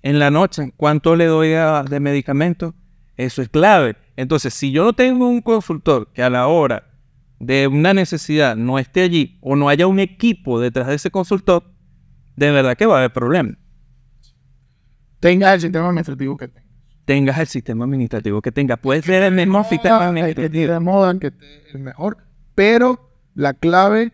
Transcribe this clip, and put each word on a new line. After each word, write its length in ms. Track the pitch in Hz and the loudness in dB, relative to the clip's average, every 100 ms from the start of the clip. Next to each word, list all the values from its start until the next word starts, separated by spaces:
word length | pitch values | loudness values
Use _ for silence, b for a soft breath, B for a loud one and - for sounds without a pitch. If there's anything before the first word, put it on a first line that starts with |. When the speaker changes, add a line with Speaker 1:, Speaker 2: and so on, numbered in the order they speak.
Speaker 1:
en 160 | 139 147 | 0 2
la 100 | 143 | 2
noche, 420 | 151 185 - 139 - | 2 0 -2 -10 -2
¿cuánto 400 | 151 151 165 165 | 0 2 2 2
le 100 | 165 | 2
doy 280 | 160 160 | 2 2
a, 280 | 160 160 151 | 2 0 0
de 180 | 135 143 | -2 -4
medicamento? 760 | 143 143 139 139 170 170 170 - _ _ _ - | -2 -2 -2 -2 -2 -4 -8 -12 _ _ _ -10
Eso 260 | 127 - | -8 -6
es 60 | 120 | -2
clave. 480 | 151 190 196 127 104 _ - | 2 4 4 2 -4 _ -10
Entonces, 380 | 131 151 131 | -4 -2 -4
si 160 | - 139 | -6 -2
yo 140 | 139 | 0
no 80 | 214 | 0
tengo 360 | 233 254 254 247 | 2 0 2 0
un 140 | 240 | -2
consultor 720 | 226 226 - 160 - 135 107 | -2 -2 -2 -4 0 0 -2
que 100 | - | -4
a 80 | 127 | -2
la 160 | 123 127 | 0 0
hora 380 | 165 139 110 _ _ _ _ _ _ | 2 0 -2 _ _ _ _ _ _
de 260 | 123 135 139 | -4 0 0
una 280 | 143 170 | 2 2
necesidad 640 | 196 180 160 - 151 139 110 | 2 0 -6 -4 0 0 0
no 220 | 120 135 | -4 -4
esté 240 | 127 - | -2 -2
allí 360 | 185 170 135 _ | 0 0 -2 _
o 120 | 131 | -2
no 140 | 139 143 | 0 2
haya 180 | 143 180 | 2 2
un 120 | 190 | 2
equipo 640 | 185 - 233 190 - 117 | -2 -2 -2 -2 -4 -4
detrás 260 | 120 120 123 | -2 -4 -4
de 80 | |
ese 160 | 143 185 | -6 -4
consultor, 600 | 190 175 196 - 175 _ _ _ _ _ _ _ - | -6 -2 -2 0 0 _ _ _ _ _ _ _ -2
de 140 | 147 | 0
verdad 260 | 143 131 123 | 2 0 0
que 100 | 220 | 2
va 100 | 147 | 2
a 20 | |
haber 140 | 127 | 2
problemas. 440 | 123 120 175 120 - _ _ _ _ _ _ _ _ _ _ _ _ _ _ _ _ | -2 -2 0 -2 -8 _ _ _ _ _ _ _ _ _ _ _ _ _ _ _ _
Speaker 2:
Tengas 340 | 170 180 196 | 2 4 4
el 60 | 190 | 2
sistema 260 | 165 165 175 | 0 -2 -2
administrativo 480 | 170 160 135 135 135 | -4 -6 -8 -8 -8
que 120 | 123 | -14
tengas. 200 | _ _ _ _ _ | _ _ _ _ _
Speaker 1:
Tengas 340 | - 139 139 139 | -2 0 2 0
el 80 | 160 | -4
sistema 380 | 135 113 113 | -6 -8 -6
administrativo 580 | 123 135 117 113 104 104 | -4 -4 -4 -4 -4 -4
que 100 | 127 | -4
tengas. 260 | 131 139 117 | -2 -2 -2
Puede 240 | 131 147 | -2 -2
ser 200 | 156 185 | 2 2
el 120 | 190 | 2
mismo 240 | 185 175 196 | 2 2 0
Speaker 2:
Moda, 100 | 214 | 0
Speaker 1:
sistema 280 | 214 220 220 | -2 4 4
Speaker 2:
el 40 | |
que 60 | 175 170 | 4 0
Speaker 1:
administrativo. 420 | 165 165 160 156 | -2 -2 -4 -2
Speaker 2:
esté 100 | 160 | -2
de 80 | 165 | 0
moda, 300 | 170 196 185 | 0 2 2
el 80 | 185 | 0
que 80 | 156 | -6
esté 420 | - 143 147 _ | -10 _ -20 _
el 60 | 135 | -18
mejor, 380 | 135 123 190 - _ _ - | -16 -8 -8 -8 _ _ -8
pero 560 | - 202 233 247 254 _ _ _ | 0 2 4 2 -2 _ _ _
la 200 | - 139 | -4 -4
clave 580 | 135 165 180 196 214 233 | -2 0 4 4 2 -2